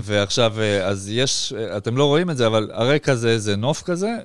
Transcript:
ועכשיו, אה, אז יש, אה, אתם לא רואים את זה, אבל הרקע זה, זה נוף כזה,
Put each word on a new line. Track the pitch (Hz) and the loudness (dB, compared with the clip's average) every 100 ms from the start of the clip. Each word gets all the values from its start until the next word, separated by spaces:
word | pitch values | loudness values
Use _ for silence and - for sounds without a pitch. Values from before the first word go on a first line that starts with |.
ועכשיו, | 101 104 101 - 113 107 | 0 0 0 2 2 2
אה, | 107 101 95 | 0 2 0
אז | 101 98 | -2 -4
יש, | 110 135 - - 107 | -2 -2 -2 -4 -6
אה, | 110 101 | -6 -4
אתם | 107 127 | -2 2
לא | |
רואים | 143 147 180 | 4 4 2
את | 139 | 2
זה, | 113 | 2
אבל | 110 104 | 2 0
הרקע | 95 117 147 - | 0 2 2 2
זה, | 127 117 113 | 0 2 0
זה | 104 101 | 0 -2
נוף | 120 156 | -2 -2
כזה, | - 175 202 233 | -4 -4 -4 -6